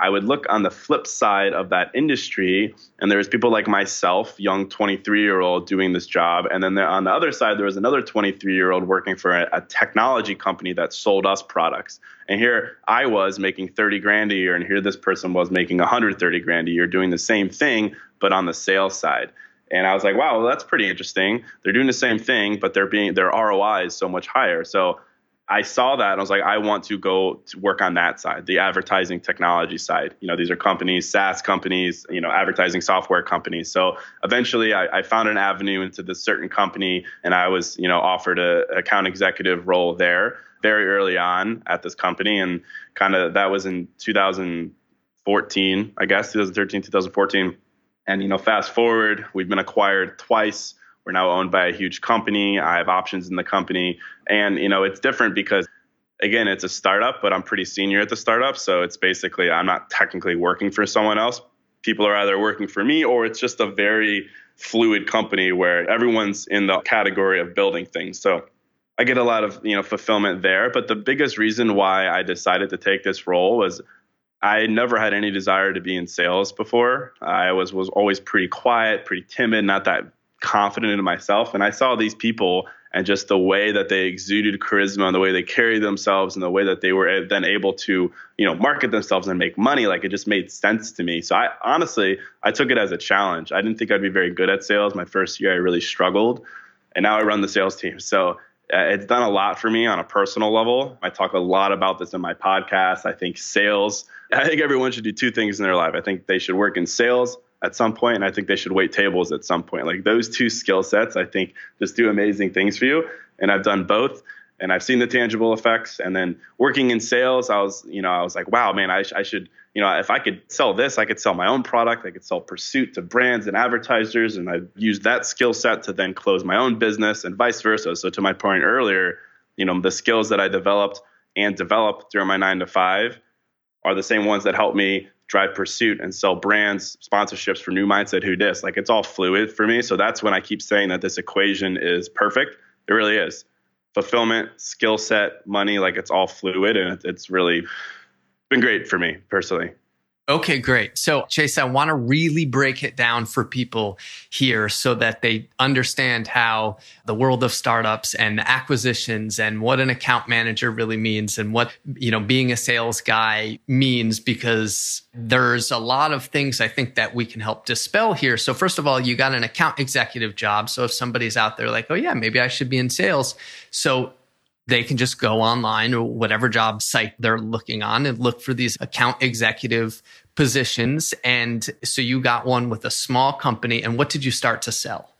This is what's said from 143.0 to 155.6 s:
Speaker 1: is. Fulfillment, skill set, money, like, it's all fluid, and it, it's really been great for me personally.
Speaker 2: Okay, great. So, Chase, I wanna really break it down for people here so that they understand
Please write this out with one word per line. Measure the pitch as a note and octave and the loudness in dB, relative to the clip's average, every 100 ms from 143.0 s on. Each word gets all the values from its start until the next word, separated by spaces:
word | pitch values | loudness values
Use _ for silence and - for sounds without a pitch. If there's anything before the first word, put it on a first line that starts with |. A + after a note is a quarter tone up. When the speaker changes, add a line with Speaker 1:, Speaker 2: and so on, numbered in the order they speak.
| G#2 G#2 | 4 2
Speaker 1:
is. | D#2 - - _ _ _ _ | 0 -6 -18 _ _ _ _
Fulfillment, | C3 B2 A#2+ A2+ A2+ - - | -4 0 2 2 0 -4 -10
skill | - - A2 G#2+ | -16 -2 0 0
set, | - G#2+ G2+ - G2 | 0 0 0 -4 -4
money, | G2+ G2+ G2+ | 0 0 2
like, | F#2 F2+ | 0 -2
it's | - | -2
all | F#2 F2+ | 0 0
fluid, | - F#2+ F#2+ G#2 G#2+ | -2 -4 0 2 2
and | F2+ | 0
it, | F2+ F2+ | -4 -8
it's | F2+ - | -10 -4
really | F#2 F2 E2+ E2+ - - - _ _ _ _ - | 0 2 0 -4 -12 -14 -18 _ _ _ _ -2
been | B2 | 2
great | B2 G2+ - | 2 0 0
for | F2 | -2
me | E2+ - - | -2 -6 -4
personally. | G2 - F2 F2 - _ _ _ _ - | -4 -2 -4 -6 -12 _ _ _ _ -2
Speaker 2:
Okay, | D#3 E3+ C#3 | 0 0 -2
great. | C3 B2 G2+ - | 2 0 0 -2
So, | E3 C#3+ - | 0 0 0
Chase, | - D3 - | 0 0 0
I | B2+ | 0
wanna | C3+ D#3 D3 | 2 0 0
really | A#2+ D3+ E3 D#3+ C#3+ | 2 2 2 0 0
break | B2+ C3+ C3 | 2 0 0
it | B2+ - | -6 -2
down | A#2+ A#2 A2+ | 0 0 -2
for | C3 | -4
people | A2 B2+ A#2+ A2+ G#2 G2 - - - | -2 -4 -4 -2 -4 -6 -16 -20 -10
here | - C3 A2 G#2 | 0 0 2 0
so | - C3 A2+ | 0 0 0
that | A2+ - | 0 0
they | A#2 A2 - | -2 -2 -4
understand | - | -2